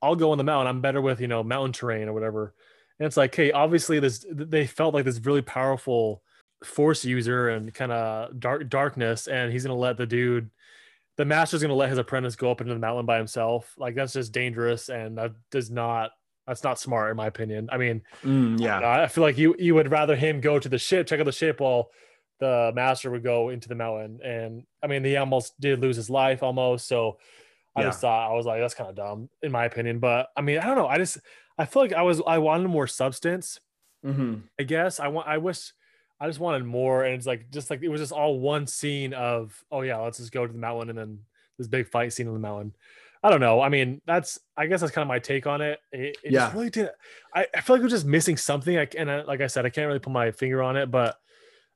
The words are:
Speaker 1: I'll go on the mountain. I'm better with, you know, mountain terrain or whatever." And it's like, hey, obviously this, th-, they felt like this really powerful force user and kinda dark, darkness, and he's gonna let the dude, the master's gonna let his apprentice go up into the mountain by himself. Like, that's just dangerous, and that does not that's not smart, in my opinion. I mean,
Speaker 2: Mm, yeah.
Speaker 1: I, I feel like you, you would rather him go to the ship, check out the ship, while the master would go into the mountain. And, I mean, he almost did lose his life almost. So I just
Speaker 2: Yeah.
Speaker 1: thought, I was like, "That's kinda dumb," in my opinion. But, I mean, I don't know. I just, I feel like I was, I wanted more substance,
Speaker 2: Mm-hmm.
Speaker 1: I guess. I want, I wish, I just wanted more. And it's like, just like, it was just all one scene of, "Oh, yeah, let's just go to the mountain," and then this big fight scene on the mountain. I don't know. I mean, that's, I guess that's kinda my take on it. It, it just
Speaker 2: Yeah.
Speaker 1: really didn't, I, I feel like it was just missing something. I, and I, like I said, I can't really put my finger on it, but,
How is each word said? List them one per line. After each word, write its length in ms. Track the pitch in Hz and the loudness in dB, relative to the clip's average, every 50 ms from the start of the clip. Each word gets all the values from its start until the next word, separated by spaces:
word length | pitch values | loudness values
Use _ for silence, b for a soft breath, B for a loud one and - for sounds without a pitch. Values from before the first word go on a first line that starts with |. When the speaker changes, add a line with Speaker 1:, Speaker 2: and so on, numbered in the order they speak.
Speaker 1:
I'll 140 | 131 147 175 | 2 2 4
go 160 | 170 160 156 | 4 4 4
on 60 | 151 139 | 4 2
the 60 | 135 | 2
mountain. 220 | 151 151 139 127 | 2 2 2 2
I'm 160 | 127 127 127 | 0 0 0
better 180 | 127 135 135 139 | 0 0 0 2
with, 220 | 135 135 127 117 | 2 0 0 0
you 60 | 123 120 | -2 -2
know, 140 | 117 113 | -2 -2
mountain 300 | 110 113 127 139 135 127 | -2 -2 -2 -2 -2 -2
terrain 360 | 123 - 123 120 113 107 107 107 | -4 -4 -4 -4 -2 -2 -4 -4
or 40 | |
whatever." 420 | 107 110 110 110 107 107 107 107 b b b b b b b b b - | -4 -4 -4 -2 -2 -4 -6 -6 b b b b b b b b b -6
And 80 | 151 | -4
it's 100 | 147 - | 0 2
like, 180 | 147 135 127 - | 4 2 4 4
hey, 160 | 175 156 143 | 2 2 4
obviously 480 | 143 143 156 160 175 160 - - 156 147 | 4 4 4 4 4 2 2 2 2 2
this, 220 | 139 131 110 - | 2 2 0 -2
th-, 140 | - 196 160 | -8 -12 -10
they 300 | 143 156 160 160 156 143 | -10 -4 -2 0 0 0
felt 280 | 120 - - 160 156 147 | 0 0 0 2 2 2
like 100 | 143 131 | 2 2
this 140 | 131 117 113 | 0 -2 -2
really 220 | 110 139 143 143 | 0 2 2 2
powerful 800 | 127 - - 127 131 135 135 127 - 131 123 117 113 110 101 - b b b b b _ _ _ | 0 -2 -2 -2 0 0 0 -2 -2 0 2 2 2 2 -2 -6 b b b b b _ _ _
force 420 | - - - - 147 160 151 - - | -20 -6 0 4 4 4 4 2 0
user 440 | 123 127 127 113 120 123 123 123 120 | -2 0 0 0 0 0 2 2 0
and 260 | 113 110 107 110 - | 0 -2 -4 -8 -8
kinda 560 | - 131 120 117 117 113 110 110 110 117 - 131 123 | -6 -4 -4 -2 -2 -2 -2 -4 -6 -8 -8 -8 -4
dark, 300 | - 123 139 151 147 117 | -2 -2 -2 -2 -2 -2
darkness, 580 | 143 135 143 143 - 127 117 113 113 110 - | 0 0 0 0 0 0 0 0 0 -2 -4
and 240 | - 135 127 123 117 | -4 -2 -2 -2 -2
he's 140 | 120 127 131 | -2 -2 -4
gonna 140 | 135 127 123 | -4 -2 0
let 180 | 123 127 120 | 0 0 0
the 100 | 120 123 | -2 -2
dude, 440 | 113 120 120 123 123 120 120 113 107 b b b b b b b b b b b b _ | 0 0 2 2 2 0 0 -2 -6 b b b b b b b b b b b b _
the 80 | - 147 | -2 0
master's 380 | 143 151 160 165 - 175 151 | 2 4 4 4 2 2 0
gonna 120 | 156 147 139 | 0 2 2
let 140 | 135 139 127 | 2 2 2
his 100 | 135 127 | 0 -2
apprentice 380 | 117 - 135 131 127 123 113 | -2 -2 -2 -2 -2 -4 -4
go 140 | - 131 123 | -2 0 0
up 100 | 123 - | 0 -2
into 140 | 113 123 120 | -4 -6 -6
the 40 | 117 | -4
mountain 280 | 113 113 120 123 120 | -4 -4 -4 -2 0
by 100 | 120 117 | 2 2
himself. 580 | 113 110 110 - 123 113 117 120 117 117 - - | 2 0 -2 -4 -2 0 0 0 -2 -4 -8 -12
Like, 180 | - 131 123 117 | -8 -8 -6 -4
that's 180 | 135 135 123 | -4 -4 -4
just 180 | - 135 120 110 | -4 -6 -6 -4
dangerous, 580 | 110 123 123 123 113 117 117 120 117 113 - - | -4 -4 -4 -2 -2 -2 0 0 0 -2 -4 -8
and 300 | 127 113 110 110 113 110 | -10 -8 -8 -8 -6 -6
that 140 | 113 117 110 113 _ _ | -6 -6 -8 -12 _ _
does 200 | - 135 120 110 | -4 -4 -4 -4
not 420 | 120 120 117 117 117 113 110 110 - _ _ _ _ _ _ | -4 -4 -2 -2 -2 -2 -2 -4 -8 _ _ _ _ _ _
that's 180 | 131 123 - - | -10 -8 -4 -4
not 140 | 135 123 - | -4 -4 -4
smart, 300 | - 131 120 113 107 110 | -4 -2 0 0 0 0
in 60 | 113 | -2
my 100 | 113 107 | -2 -4
opinion. 420 | 107 - - 110 107 107 110 110 113 | -6 -4 -6 -6 -6 -6 -6 -6 -4
I 60 | 131 127 | -2 -2
mean, 240 | 123 120 113 107 B B B B - | 0 0 -2 -4 B B B B -2
Speaker 2:
Mm, 360 | 135 135 135 123 113 113 113 | 2 4 4 4 4 2 2
yeah. 200 | 117 110 101 95 | 2 2 2 2
Speaker 1:
I, 240 | 117 117 123 151 165 | 2 4 4 4 2
I 20 | |
feel 160 | - - 165 | 2 4 4
like 160 | 160 151 127 135 | 4 4 6 6
you, 160 | 156 160 175 - | 4 4 4 4
you 160 | 180 170 160 | 4 4 6
would 140 | 156 151 135 | 6 6 4
rather 260 | 156 151 151 151 147 | 4 2 4 4 2
him 240 | 127 151 156 151 139 | 2 2 0 0 0
go 180 | 120 147 147 143 | 2 2 2 2
to 100 | - 131 | 2 0
the 100 | 127 120 | -2 -2
ship, 280 | - - 196 185 160 | 0 2 2 2 2
check 140 | - 160 147 | 2 0 0
out 60 | 156 | 0
the 60 | 139 | 0
ship, 280 | - - 165 160 139 - | 0 0 0 0 0 0
while 300 | 139 131 123 120 117 b b b b b b b b _ _ - | 2 2 2 2 0 b b b b b b b b _ _ -2
the 320 | 135 131 123 120 117 113 117 | 0 2 2 2 2 2 2
master 360 | 123 127 131 131 - - 127 | 2 2 2 2 0 -2 -6
would 120 | 123 120 | -6 -4
go 280 | 117 123 120 120 117 127 | -2 0 0 2 0 -2
into 180 | 127 120 - 117 | -4 -8 -10 -10
the 60 | 120 | -8
mountain. 420 | 117 113 113 110 107 110 107 113 123 - | -6 -4 -4 -4 -6 -8 -10 -14 -12 -10
And, 400 | 127 117 117 113 113 113 117 - _ _ _ | -8 -8 -8 -8 -10 -10 -14 -16 _ _ _
I 60 | 151 143 | -4 -2
mean, 160 | 139 139 135 | -2 0 0
he 120 | 135 139 | 0 2
almost 420 | 139 135 135 135 127 - - - - | 0 2 2 0 0 0 -4 -8 -4
did 200 | 139 143 135 120 | 0 0 2 2
lose 140 | 131 131 120 | 2 0 0
his 140 | 117 110 117 | -2 -4 -2
life 320 | 131 135 135 135 131 127 | 0 2 4 2 2 2
almost. 460 | 135 131 127 131 127 127 123 120 - - | 0 -2 0 0 0 0 0 -2 -2 -2
So 300 | 127 117 113 110 - b b b b b b b b b b b - | 0 0 0 0 -4 b b b b b b b b b b b -4
I 60 | 135 | -2
just 160 | 135 131 - - | -2 -2 -2 -2
Speaker 2:
Yeah. 20 | 127 120 | 0 0
Speaker 1:
thought, 220 | 113 113 113 110 | 2 2 0 0
I 40 | 113 | -2
was 100 | 117 117 | -2 -2
like, 160 | 117 110 113 | -2 -2 0
"That's 140 | 120 120 - | -2 -2 -4
kinda 180 | - 117 95 | -6 -10 -10
dumb," 380 | 98 104 101 101 104 107 120 - _ _ | -10 -10 -8 -8 -8 -10 -12 -16 _ _
in 100 | 160 147 | -6 -4
my 120 | 131 117 117 | -2 0 0
opinion. 360 | 117 - 117 117 117 117 117 | 0 -2 -4 -4 -4 -2 0
But, 280 | 127 123 117 120 131 - - | 2 2 2 2 0 -2 -4
I 40 | 139 | -4
mean, 180 | 143 143 147 160 | -2 0 0 0
I 80 | 180 | 0
don't 100 | 240 277 | 0 2
know. 120 | 254 165 127 | 2 2 2
I 100 | 143 170 | 2 0
just, 200 | 185 - - - b b b b b b b | 0 -2 -4 -8 b b b b b b b
I 80 | - 151 | -4 -4
feel 180 | - - 277 | 0 2 2
like 100 | 269 196 | 2 4
I 100 | 180 165 | 2 2
was, 180 | 175 180 170 160 - | 4 4 4 2 2
I 120 | - 165 160 | 2 4 4
wanted 300 | 156 151 160 175 185 185 | 4 4 4 2 2 2
more 180 | 170 151 135 - | 2 0 0 0
substance, 720 | - - 127 135 127 - - 170 180 185 - - - - _ _ _ _ _ _ _ _ - | -2 -2 -2 -2 -2 -2 -2 -2 -2 -2 -4 -10 -14 -16 _ _ _ _ _ _ _ _ -6
Speaker 2:
Mm-hmm. 360 | 139 139 139 127 117 110 107 98 - _ - | -4 -2 -2 -2 -2 -4 -6 -10 -10 _ -6
Speaker 1:
I 60 | 143 | -4
guess. 340 | 131 160 160 175 180 - - | -2 0 0 0 0 -2 -4
I 80 | 143 143 | -4 -4
want, 200 | 151 160 147 151 | -4 -4 -2 -2
I 100 | 151 156 | -2 -2
wish, 340 | 165 185 131 - - - - _ _ _ _ _ _ _ _ - | -2 -2 -4 -6 -10 -18 -20 _ _ _ _ _ _ _ _ -10
I 60 | 147 | -8
just 140 | 165 151 147 | -8 -6 -4
wanted 240 | 175 170 147 131 123 | -2 -2 -2 -2 -2
more. 400 | 120 120 123 131 131 131 131 131 | -4 -2 0 2 2 2 2 2
And 100 | 127 131 | 0 -2
it's 120 | 123 120 | -4 -4
like, 240 | 131 123 110 117 127 | -4 -4 -6 -8 -10
just 200 | 135 147 135 - | -12 -10 -8 -8
like, 120 | 151 127 | -6 -6
it 60 | 160 165 | -4 -4
was 120 | 151 151 | -4 -4
just 100 | 151 135 | -6 -6
all 280 | 147 151 147 151 139 127 | -2 0 0 2 2 0
one 260 | 131 143 151 147 143 | 0 0 0 0 -2
scene 480 | - - - 147 147 143 139 139 131 135 | -4 -6 -6 -4 -4 -4 -4 -4 -6 -4
of, 420 | 127 120 120 120 117 113 107 - - - _ | -4 -2 -2 -2 -2 -4 -8 -12 -20 -14 _
"Oh, 120 | 151 135 | -6 -6
yeah, 160 | 131 131 117 110 | -4 -4 -4 -4
let's 200 | 113 117 113 - | -6 -6 -8 -10
just 140 | 120 113 | -12 -8
go 120 | - 127 120 | -6 -4 -4
to 80 | 117 | -4
the 60 | 117 117 | -6 -8
mountain," 320 | 113 117 120 117 117 117 | -6 -6 -6 -6 -6 -8
and 80 | 113 113 | -8 -10
then 220 | 110 107 107 104 107 _ _ _ _ _ _ | -10 -12 -12 -16 -18 _ _ _ _ _ _
this 120 | - 123 110 | -12 -6 -2
big 180 | 131 131 117 - | -2 -2 -2 0
fight 240 | - 120 120 120 | 0 -2 -2 -2
scene 140 | - - 120 | -2 -6 -6
on 80 | 117 110 | -6 -6
the 60 | 110 | -6
mountain. 340 | 107 104 104 104 104 107 - b b b b b b b b b | -6 -6 -8 -8 -10 -10 -14 b b b b b b b b b
I 80 | - 214 | 6 6
don't 80 | 185 139 | 8 8
know. 200 | 127 117 113 123 | 8 6 6 6
I 80 | 135 143 | 6 4
mean, 340 | 143 135 131 127 135 - - | 4 2 2 0 -2 -4 -2
that's, 360 | 165 170 180 175 - - - _ _ _ | 0 0 0 0 -2 -8 -12 _ _ _
I 100 | 147 156 | -4 -2
guess 140 | 160 190 170 | 0 0 0
that's 120 | 170 147 | 0 0
kinda 140 | - 160 147 | -2 -2 -2
my 140 | 139 127 - | 0 -2 -2
take 260 | - - 139 135 135 | -2 -2 -2 -2 -2
on 140 | 147 143 147 | -2 -2 -2
it. 180 | 151 151 147 - _ _ | -2 -4 -4 -6 _ _
It, 240 | 139 127 131 147 139 - - | -10 -8 -8 -8 -8 -8 -2
it 80 | - | 2
just 0 | |
Speaker 2:
Yeah. 200 | 131 131 120 113 | 2 4 4 2
Speaker 1:
really 180 | 175 214 240 226 | 0 -2 -4 -4
didn't, 220 | - 226 202 151 - B B B B B B B | -2 -2 -2 -4 -6 B B B B B B B
I, 140 | - 175 190 - - | -2 0 0 0 -2
I 60 | - | 0
feel 160 | - - 254 | 4 6 6
like 40 | 254 | 6
it 40 | 247 | 6
was 80 | 233 | 4
just 120 | 247 196 147 | 2 0 2
missing 320 | 143 147 165 160 180 156 | 2 4 4 4 2 0
something. 400 | - - - 143 143 127 175 175 | 0 0 -2 -2 0 0 0 0
I, 120 | 165 147 139 - 160 | 0 0 -2 -4 -4
and 100 | 156 143 | -4 -4
I, 140 | 143 147 | -4 -4
like 180 | 151 143 139 131 | -4 -4 -4 -2
I 60 | 139 | -2
said, 180 | 127 - 131 123 | -2 0 -2 -2
I 60 | 120 | -2
can't 160 | - 156 151 | -2 -2 -2
really 140 | 147 139 135 | -2 -2 -2
put 120 | - 135 | -2 -2
my 200 | 131 123 117 113 | 0 0 0 0
finger 280 | 104 - 135 131 131 131 | 0 -2 -2 0 0 0
on 160 | 131 127 131 | 0 0 0
it, 140 | 139 139 127 | 0 0 2
but, 260 | 123 127 120 113 - - b b b b b b b b b b b | 2 2 2 2 -2 -6 b b b b b b b b b b b